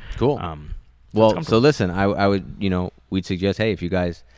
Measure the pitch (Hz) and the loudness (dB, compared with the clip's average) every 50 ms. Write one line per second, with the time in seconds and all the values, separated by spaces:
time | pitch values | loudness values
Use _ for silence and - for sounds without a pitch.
0 | - - - - 113 135 147 - 90 85 78 73 73 78 - - - - _ _ | -14 -12 -6 -2 0 0 0 -2 -4 -8 -10 -10 -12 -14 -14 -14 -16 -18 _ _
1 | _ _ - 107 110 110 101 87 80 - 110 113 123 151 143 - 107 90 87 95 | _ _ 2 4 4 4 4 2 0 2 4 4 6 4 4 2 0 -2 0 0
2 | 98 101 98 - 101 101 101 98 - 67 - - 101 95 92 90 90 - - _ | 0 0 2 2 2 2 2 0 -2 -6 -8 -6 -2 -2 0 0 -2 -4 -8 _
3 | _ _ 92 95 90 - 98 85 92 98 95 - 107 113 98 82 87 85 92 90 | _ _ -4 -4 -2 -4 -4 -2 -2 -2 0 0 0 -2 -2 -2 -4 -2 -2 -2
4 | 90 87 85 - - - - | -2 -2 -4 -6 -12 -20 -20